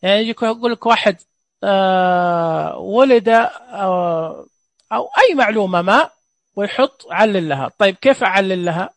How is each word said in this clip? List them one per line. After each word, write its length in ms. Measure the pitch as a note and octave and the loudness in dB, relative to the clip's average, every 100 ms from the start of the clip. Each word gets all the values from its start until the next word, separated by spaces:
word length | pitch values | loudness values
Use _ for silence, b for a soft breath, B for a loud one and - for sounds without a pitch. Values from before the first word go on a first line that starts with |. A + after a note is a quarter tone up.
يعني 180 | F#3 G3+ | 2 0
يجيك 220 | A3+ A3+ | 0 -4
يقول 300 | A3+ A3+ A#3+ | -4 -2 -4
لك 140 | A#3 A3+ | -2 0
واحد، 300 | A3+ - F3+ _ _ _ _ | 2 2 -2 _ _ _ _
آه، 1120 | G3 G3 F#3+ F#3 F#3 F3+ F3 F3 E3 D#3+ D#3 B1+ | -2 0 2 2 2 2 0 0 -2 -2 -4 -8
ولد، 500 | F#3 G#3+ C4+ A#3+ G3+ | -4 0 2 2 2
آه، 1160 | A3+ A#3+ - B3+ A3 G3 F3+ F3 E3 D#3+ - - _ _ _ _ | 2 0 -6 -16 -6 -4 -2 -2 -4 -6 -12 -20 _ _ _ _
أو 160 | A3 - - | -6 -4 2
أي 160 | B4+ | 2
معلومة 480 | D#4+ A3+ A3 G3 F3+ | 4 0 0 0 0
ما، 280 | F3+ A3+ D#4+ _ _ _ _ - | 2 2 0 _ _ _ _ -6
ويحط 500 | G3+ - C4 _ - | -6 -2 -2 _ -10
علل 380 | E3+ A3 G3 E3 | 0 2 2 -2
لها. 220 | C#3 C3 _ | -4 -6 _
طيب، 160 | G3+ | 0
كيف 300 | F#3+ C4 C4 | 2 0 2
أعلل 400 | A3+ F#3 G3 F#3 | 2 0 0 -2
لها؟ 260 | F3 E3 F#3+ | -2 -4 -6